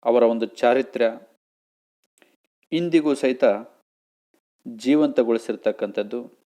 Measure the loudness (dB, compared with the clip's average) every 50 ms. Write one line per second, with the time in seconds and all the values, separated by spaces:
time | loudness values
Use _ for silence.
0 | _ 2 2 4 4 4 2 0 -4 -6 -6 0 2 2 2 2 0 -4 -4 -2
1 | -2 -2 -2 -4 -18 _ _ _ _ _ _ _ _ _ _ _ _ _ _ _
2 | _ _ _ _ _ _ _ _ _ _ _ _ _ _ -6 -4 -4 2 0 2
3 | 2 2 -2 0 0 -2 0 2 2 2 2 0 -4 -14 _ _ _ _ _ _
4 | _ _ _ _ _ _ _ _ _ _ _ _ _ -16 -16 -8 0 2 2 4
5 | 4 2 2 0 2 2 0 -2 -2 -6 -10 -4 -2 -4 -4 -2 -6 -6 -6 -6
6 | -8 -6 -8 -10 -10 -12 _ _ _ _